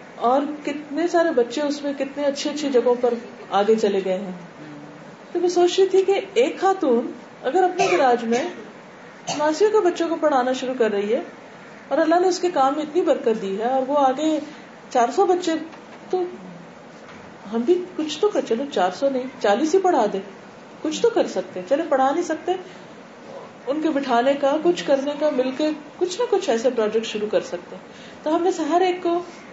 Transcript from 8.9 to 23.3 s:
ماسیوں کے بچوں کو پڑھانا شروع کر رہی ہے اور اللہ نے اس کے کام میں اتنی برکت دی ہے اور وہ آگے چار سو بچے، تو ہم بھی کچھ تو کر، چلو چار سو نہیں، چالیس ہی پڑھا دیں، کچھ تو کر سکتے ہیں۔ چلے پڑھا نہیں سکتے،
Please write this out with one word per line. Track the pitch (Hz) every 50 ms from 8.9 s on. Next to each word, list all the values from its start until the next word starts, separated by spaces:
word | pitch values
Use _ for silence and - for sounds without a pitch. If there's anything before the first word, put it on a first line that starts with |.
| - - - - - - - - 269
ماسیوں | 285 294 311 311 - 415 427
کے | 427 440
بچوں | 349 349 339 - 330
کو | 320 320
پڑھانا | 311 311 294 294 254 247 254 262
شروع | 254 269 247 254 254
کر | 226 214
رہی | 202 202 202 208 233
ہے | 320 349 - - - - - - - - - - - -
اور | - 277
اللہ | 302 320 311 330 359
نے | 359
اس | 381 349 -
کے | 359 349 349
کام | 294 262 269 294
میں | 311 285
اتنی | - - 359
برکت | 349 330 262 247 - 233 220 220
دی | 196 190 190 208
ہے | 220
اور | 247 262 262 262
وہ | 254 294
آگے | 294 277 262 262 277 311 311 311 294 - - - - - - - - - -
چار | - 254 233 247 -
سو | 370 403
بچے، | 349 359 349 - 330 320 311 - - - - - - - - - -
تو | - 370 349 359 359 - - 370 175 170 170 - - - - - - - - - - - - - - - - 196 220
ہم | 233
بھی | 247 330 359 359 359 - -
کچھ | - 311 302 - -
تو | 415 415
کر، | 403 294 -
چلو | - 226 233 285 277 -
چار | 214 180 185
سو | - - 277 277
نہیں، | 269 247 254 262 - -
چالیس | - 208 202 240 311 311 359
ہی | 381
پڑھا | 381 359 349 269 220 196 180
دیں، | 190 - - - - - - - - - - - -
کچھ | - 311 311 -
تو | - 466
کر | 466 349 -
سکتے | 233 - 190 180 - - 185
ہیں۔ | 180 -
چلے | 269 302 349 311
پڑھا | 294 262 262 269
نہیں | 302 349 330
سکتے، | - 320 311 - 349 370 370 - - - - - - - - - - - - - -